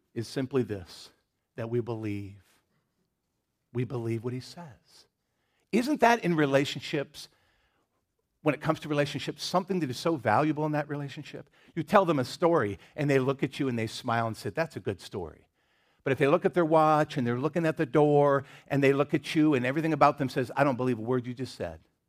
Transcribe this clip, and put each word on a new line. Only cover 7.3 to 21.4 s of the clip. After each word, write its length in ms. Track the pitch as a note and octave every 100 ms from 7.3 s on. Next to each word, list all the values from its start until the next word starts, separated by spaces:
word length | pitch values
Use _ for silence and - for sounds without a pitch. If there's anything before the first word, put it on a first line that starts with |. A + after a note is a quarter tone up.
| _ _ _ _ _ _ _ _ _ _ _
when 140 | D3+ B2+
it 60 |
comes 180 | - -
to 100 | D3+
relationships, 540 | D3 C#3+ C3+ - D3+
something 360 | - F3+ F#3 F#3
that 100 | C#3+
is 80 | B2
so 160 | E3+ D#3+
valuable 500 | A2 A2 D#3 D3 D3+
in 60 |
that 180 | D3 D3
relationship? 600 | C#3+ C#3 - C#3+ C3 - _ _ -
You 80 |
tell 220 | D3 G3+ F3
them 120 | D3
a 80 | B2
story, 540 | - E3+ E3 G#2 G2 - -
and 120 | D3
they 120 | C3+
look 240 | C3 C#3
at 160 | C3+ -
you 80 | C#3
and 100 | A#2
they 80 | A2+
smile 400 | - B2 A#2 A2+
and 100 | G#2+
say, 140 | A2+
"That's 260 | B2 D#3+ -
a 40 |
good 220 | A2 F#2+
story." 440 | - G#2+ E2 - _ _ _ _ _ _
But 100 | C#3
if 40 | B2+
they 100 | C#3
look 180 | F3 F#3+
at 100 | F3+
their 100 | D#3+
watch 500 | D#3+ D#3 D3+ D3+ D3+
and 120 | A#2+
they're 120 | A#2+
looking 280 | D3+ F3 D#3+
at 100 | D#3
the 80 | C#3+
door 580 | D#3 D3 D3 C#3+ C#3 C#3 - -
and 140 | C#3
they 100 | C#3
look 200 | C#3 C#3+
at 220 | D#3 - D#3+
you 180 | D#3
and 140 | C3+ B2
everything 260 | D3 D#3+
about 240 | D3 D3 D3
them 120 | C3
says, 220 | C#3 A#2+ -
"I 80 |
don't 140 | C#3+ B2
believe 200 | B2+ A2
a 60 |
word 240 | A2+ B2+ A#2+
you 80 |
just 180 | B2